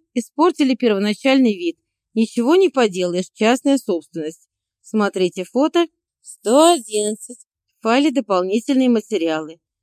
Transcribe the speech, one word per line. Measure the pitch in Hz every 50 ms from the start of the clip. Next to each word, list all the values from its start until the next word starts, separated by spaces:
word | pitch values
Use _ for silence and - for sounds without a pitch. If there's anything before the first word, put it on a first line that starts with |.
| _ _ -
испортили | 247 - - _ 277 320 370 277 - 294 254 262
первоначальный | - 247 226 208 196 202 208 208 - - 269 269 269 262 226 202
вид. | 175 175 165 - _ _ _ _ _ _ _ -
Ничего | 220 226 - - 233 233 262 -
не | 381 392 294
поделаешь, | - 269 240 208 175 185 180 175 170 180 185 -
частная | _ - 214 226 254 262 - 277 277
собственность. | 262 - - 180 165 - _ - 165 151 156 160 _ _ _ _ _ _ _ _ _
Смотрите | _ - - 214 208 196 - 185 185 175 - 190 214
фото | - - 247 294 311 - 339 339 - _ _ _ _ _ _
сто | _ - - _ - 202 247 294 320 339 349
одиннадцать. | 269 220 - 214 208 208 208 220 - - - 247 - - _ _ _ _ _ _ _
В | -
файле | 220 233 269 285 311
дополнительные | 240 269 220 - 196 180 185 190 202 233 - - 277 262 262 247
материалы. | 233 214 - - 220 175 165 165 156 156 156 151 160 _ _ _ _ _